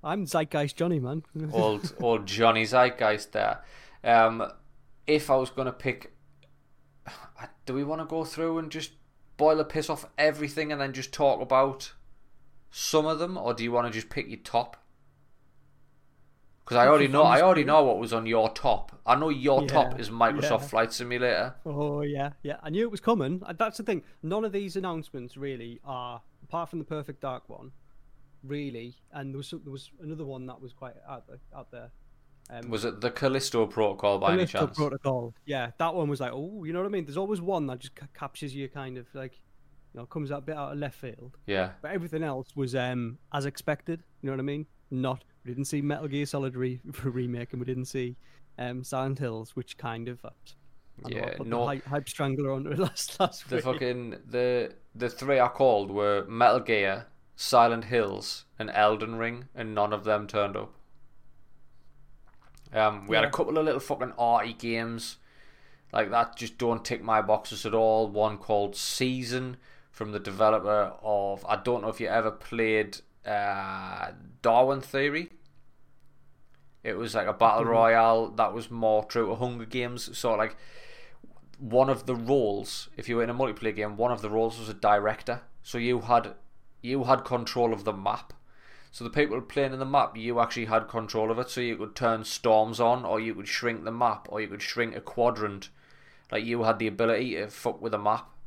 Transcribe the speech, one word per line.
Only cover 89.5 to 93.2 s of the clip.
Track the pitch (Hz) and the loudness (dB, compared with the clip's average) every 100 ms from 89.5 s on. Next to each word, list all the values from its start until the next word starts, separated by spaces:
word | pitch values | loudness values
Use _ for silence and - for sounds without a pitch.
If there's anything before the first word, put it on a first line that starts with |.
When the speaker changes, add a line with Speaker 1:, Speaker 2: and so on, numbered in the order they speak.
| - 139 | 0 0
Speaker 2:
in | 131 | 0
the | 135 | 2
map, | 139 123 113 | 4 2 0
you | 113 120 | -2 2
actually | 117 - 110 | 2 0 2
had | 113 110 | 2 2
control | 117 107 113 110 | -6 -4 -2 0
of | 113 | 0
it. | 123 | -2
So | - | -2
you | 123 113 | -4 -4
could | 107 - | -8 0
turn | 123 113 | 2 2
storms | 107 - 120 110 110 110 | -2 -2 4 6 6 2
on, | 117 123 | 4 4
or | 113 | 0
you | 110 | -2